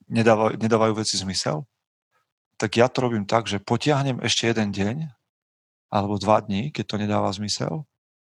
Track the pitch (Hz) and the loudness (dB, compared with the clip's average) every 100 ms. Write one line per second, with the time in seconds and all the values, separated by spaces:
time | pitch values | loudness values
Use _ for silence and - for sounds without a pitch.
0 | - 117 113 107 110 104 110 113 110 107 | -4 2 4 4 2 0 0 4 4 2
1 | 107 98 95 90 - 156 143 _ _ _ | -2 -4 -4 -4 -4 -4 -6 _ _ _
2 | _ _ _ _ _ - 110 113 123 - | _ _ _ _ _ -6 0 4 4 4
3 | 123 113 101 117 101 101 - 120 147 143 | 0 0 0 0 0 -4 -2 0 2 2
4 | 139 120 117 - 117 113 104 98 101 135 | 0 -2 -2 0 0 0 0 -2 -2 -4
5 | 160 - _ _ _ _ _ _ _ 104 | -8 -12 _ _ _ _ _ _ _ -2
6 | 101 104 98 107 107 98 147 - 107 104 | 0 0 2 2 2 -2 -2 -6 -6 -4
7 | 104 104 104 98 104 - - 160 147 _ | -2 0 0 -4 -6 -4 -4 -6 -10 _
8 | _ _ _ | _ _ _